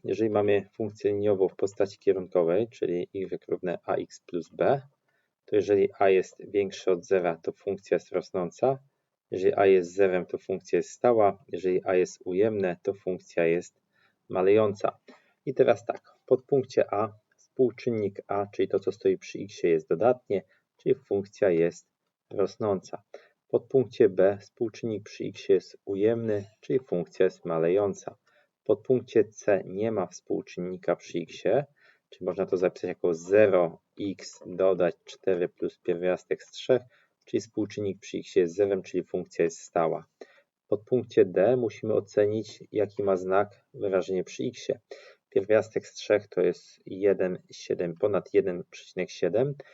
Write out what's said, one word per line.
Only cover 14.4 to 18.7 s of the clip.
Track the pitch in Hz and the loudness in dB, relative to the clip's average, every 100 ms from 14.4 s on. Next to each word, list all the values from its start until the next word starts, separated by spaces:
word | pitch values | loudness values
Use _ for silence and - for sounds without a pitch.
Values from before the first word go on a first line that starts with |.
| 95 104 107 101 - - - - _ _ - | 4 4 4 0 -4 -4 -16 -20 _ _ -6
I | |
teraz | 131 127 113 - | 2 2 2 -2
tak, | - _ _ | -10 _ _
w | - | -2
podpunkcie | 131 - 139 - - - | -2 0 -2 0 -2 -2
A | 101 110 - _ _ | -2 -4 -6 _ _
współczynnik | _ - 127 120 - 113 101 101 - | _ 0 0 0 -4 -2 -4 -6 -6
a, | 101 101 | -6 -4
czyli | - | -4
to, | 95 | -2